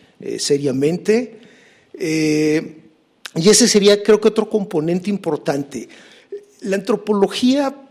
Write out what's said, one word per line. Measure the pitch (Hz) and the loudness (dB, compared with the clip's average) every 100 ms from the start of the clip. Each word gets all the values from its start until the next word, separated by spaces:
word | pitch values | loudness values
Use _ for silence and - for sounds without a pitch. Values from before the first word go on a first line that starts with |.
| _ _ | _ _
eh, | - - | -12 -8
seriamente, | - 143 143 131 143 175 - 220 247 - - - _ _ _ | -2 0 0 0 0 0 0 0 0 -10 -20 -20 _ _ _
eh, | - 160 156 156 151 151 156 160 - - _ _ _ - 156 | -8 -4 -2 0 2 2 0 -2 -12 -20 _ _ _ -10 0
y | 170 | 4
ese | 208 233 | 4 4
sería, | 208 202 202 | 4 4 4
creo | 208 208 | 4 2
que, | 220 | 2
otro | 214 220 | 0 -2
componente | 214 190 165 156 175 180 | -4 -4 -4 -2 -2 -2
importante. | 196 180 147 - 143 139 120 - - - - _ - - _ | -4 -4 -4 -4 -4 -6 -12 -14 -18 -20 -20 _ -18 -18 _
La | 208 196 | -6 -4
antropología, | 196 208 - 208 196 - 254 277 269 277 - | -2 -4 -2 0 0 2 0 2 -2 -6 -16